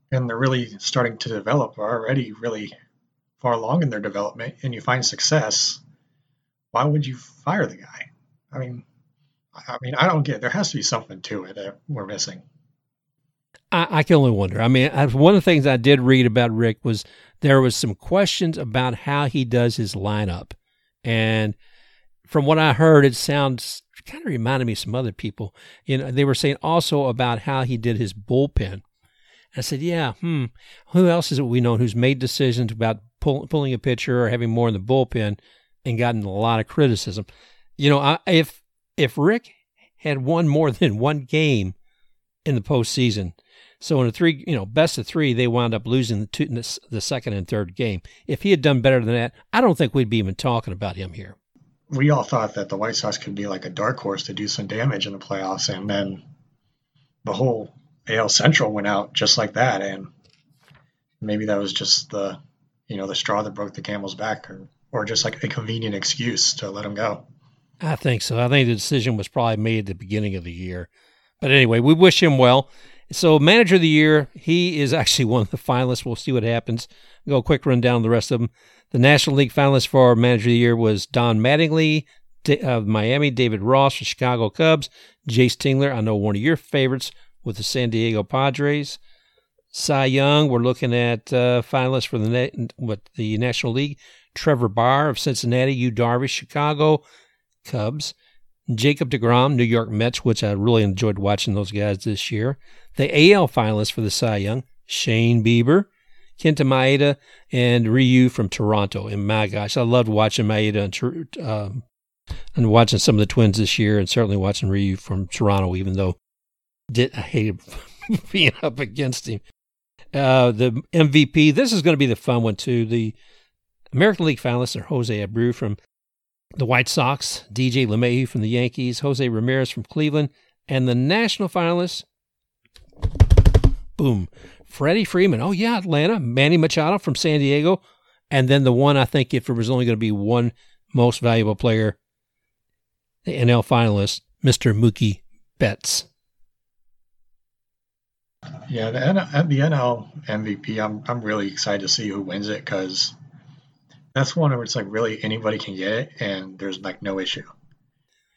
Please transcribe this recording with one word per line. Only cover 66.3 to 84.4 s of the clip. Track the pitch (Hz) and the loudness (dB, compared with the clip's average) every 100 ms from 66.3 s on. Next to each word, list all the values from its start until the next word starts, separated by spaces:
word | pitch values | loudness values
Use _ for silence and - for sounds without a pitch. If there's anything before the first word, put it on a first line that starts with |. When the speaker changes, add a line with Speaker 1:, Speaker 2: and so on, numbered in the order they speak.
| 98 101 | -2 -2
Speaker 1:
to | - 101 | -4 -10
let | 101 | -10
'em | 104 | -10
go. | 101 110 101 - _ _ _ _ _ | -6 -6 -6 -14 _ _ _ _ _
Speaker 2:
I | 160 143 | -6 -4
think | 135 117 | -2 -2
so. | - 120 | -2 -2
I | 123 | 2
think | 139 120 | 2 2
the | |
decision | 107 - - 120 107 | 0 -2 -2 -2 -4
was | 95 | -4
probably | 127 117 107 | -2 -2 0
made | 113 110 | -2 -2
at | 98 | -4
the | |
beginning | 95 95 107 104 | -12 -6 -4 -4
of | 95 | -6
the | 85 | -10
year. | 85 92 90 - _ _ _ _ _ | -12 -10 -10 -14 _ _ _ _ _
But | 139 | 2
anyway, | 139 117 117 | 4 4 4
we | 131 | 4
wish | 165 180 - | 8 6 6
him | 170 131 | 4 6
well. | 123 131 - - - - - | 6 4 0 -12 -20 -20 -14
So, | - 170 156 | 0 4 6
Manager | 151 226 190 185 | 6 6 6 4
of | |
the | 160 | 4
Year, | 151 156 151 139 | 4 6 4 0
he | - - 170 175 151 | -6 -2 0 0 -2
is | 139 | 0
actually | - - - 113 | 0 0 0 2
one | 123 | 0
of | 104 | 0
the | - | -4
finalists. | - 123 127 120 | -2 -2 0 -4
We'll | 123 113 | -6 -8
see | - | -4
what | 123 | -2
happens. | 113 117 - 113 - _ - - - | 0 -2 -4 -8 -8 _ -20 -16 -2
Go | 135 | -2
a | |
quick | - 143 143 | 0 0 2
rundown | 123 123 120 | 2 2 2
of | |
the | 110 | 2
rest | 117 - | 0 0
of | 123 | -2
them. | 117 - _ _ _ | -4 -8 _ _ _
The | 127 | 4
National | 135 147 - 139 | 6 6 4 2
League | 127 | 2
finalist | - 139 135 - | 2 2 2 2
for | 135 123 113 | 6 6 6
Manager | 123 117 120 | 4 2 2
of | |
the | 120 | 4
Year | 120 | 4
was | 117 113 101 - | 4 2 0 -2
Don | 127 120 110 | 0 2 2
Mattingly, | 120 151 160 160 156 156 - _ _ - | 2 2 2 2 2 0 -4 _ _ -8
Da-, | - 143 | -2 0
of | 135 117 104 | 0 -2 0
Miami, | 107 110 139 147 | 0 0 0 0
David | 120 120 107 | 0 0 0
Ross | 104 135 139 | 2 4 4
for | - | 0
Chicago | - - 123 120 | -8 -4 -2 0